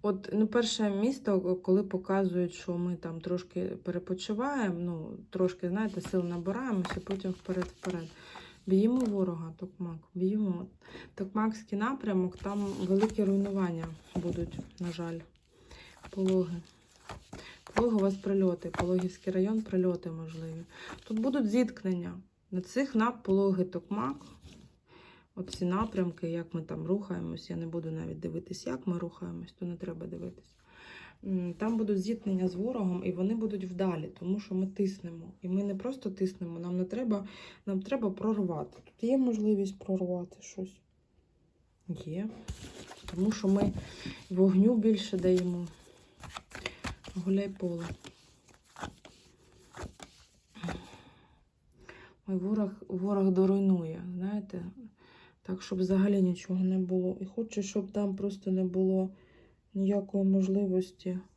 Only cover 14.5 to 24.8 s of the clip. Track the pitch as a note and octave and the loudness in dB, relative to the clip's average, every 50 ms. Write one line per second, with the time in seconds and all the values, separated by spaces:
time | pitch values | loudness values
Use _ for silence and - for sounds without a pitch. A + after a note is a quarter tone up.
14.5 | - - - - - - F3+ F3 E3 E3+ E3+ E3+ E3 E3 E3 - _ _ _ _ | -6 -10 -12 -12 -10 -6 -6 -6 -4 -4 -6 -6 -6 -8 -10 -14 _ _ _ _
15.5 | _ _ - - - - - - - - - - - G3+ F#3+ F#3+ F#3+ F#3 F3+ D#3+ | _ _ -20 -20 -20 -20 -20 -20 -20 -20 -18 -10 -2 2 2 4 4 4 2 2
16.5 | F3 F3 - - _ _ _ _ _ - - - - - - - - - - - | -4 -8 -8 -14 _ _ _ _ _ -20 -16 -16 -16 -16 -14 -16 -16 -16 -16 -16
17.5 | - - _ - - - A#3 A#3+ A3+ G#3 G3 G3 G3 G3 - G3 G3 G3 F#3+ F#3 | -20 -20 _ -2 2 4 4 6 6 6 4 4 2 0 -2 0 2 4 4 4
18.5 | E3+ E3+ - E3+ - - F3 F3 F#3 F3+ F3+ F3+ - - - F#3+ F#3 F#3 F#3 G#3 | 2 0 -6 -6 -2 -2 2 2 2 2 2 0 -4 -4 -6 -2 2 2 2 2
19.5 | A3 A3 G#3+ - - F#3 F3+ F#3 F3 E3+ - E3+ D#3+ D#3+ D#3+ D#3+ E3 D#3+ D#3+ D#3+ | 2 0 0 0 0 2 2 2 0 -2 -4 -8 -8 -8 -10 -10 -10 -10 -10 -10
20.5 | D#3+ E3 E3+ - - - - - - - - - A3 A3 A3+ C#4 B3+ C#4+ A#3 G3+ | -10 -10 -12 -14 -16 -16 -14 -14 -14 -16 -8 -4 -2 0 0 2 2 2 2 4
21.5 | G#3 B3+ B3 A#3 - - - F#3+ F#3 F3 E3+ F3 F3 F#3 - _ _ _ _ _ | 4 4 4 2 -2 -4 -2 -2 -2 -2 -2 -6 -8 -10 -14 _ _ _ _ _
22.5 | G3 F3+ F3+ - - B3 C#4 C#4 - A3 A3 A#3+ B3 - - - F#3+ G3 G3 G3 | -6 -6 -6 -2 -2 -2 -2 2 2 2 2 2 0 -2 0 2 4 4 4 4
23.5 | F#3+ F3+ F3+ F3+ - E3+ - - G3+ G#3+ A#3+ C4+ C#4 D4 - - - - - - | 4 2 0 -2 -2 -10 -6 -4 -4 -2 -2 -4 -4 -6 -12 -20 -20 -20 -20 -20
24.5 | - - - - _ _ | -20 -20 -20 -20 _ _